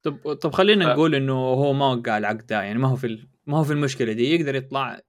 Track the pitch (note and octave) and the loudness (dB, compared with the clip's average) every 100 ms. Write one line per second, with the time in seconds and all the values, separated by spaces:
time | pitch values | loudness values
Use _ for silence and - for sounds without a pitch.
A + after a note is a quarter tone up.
0 | D#3+ C#3+ D3+ D3 D#3+ C3 G3+ G#3+ D#3+ C3 | -8 -8 -10 -4 -2 2 4 4 4 4
1 | D#3+ C#3 C3+ C3 C3 C3 C#3+ C#3 C#3 B2 | 2 2 0 -2 0 2 2 2 2 0
2 | A#2+ G#2+ G#2 A2 A2+ G#2+ G2 A2+ C3 C3 | -2 -2 -2 -4 -4 -4 -2 0 0 0
3 | B2 A2 - _ - D3+ D3 D3 C#3+ C3+ | -4 -8 -14 _ -4 -2 0 0 -2 -2
4 | A2+ A2 C3 E3+ C#3+ C3+ C3+ C3+ B2+ G2+ | -4 0 2 2 0 -4 -4 -4 -4 -8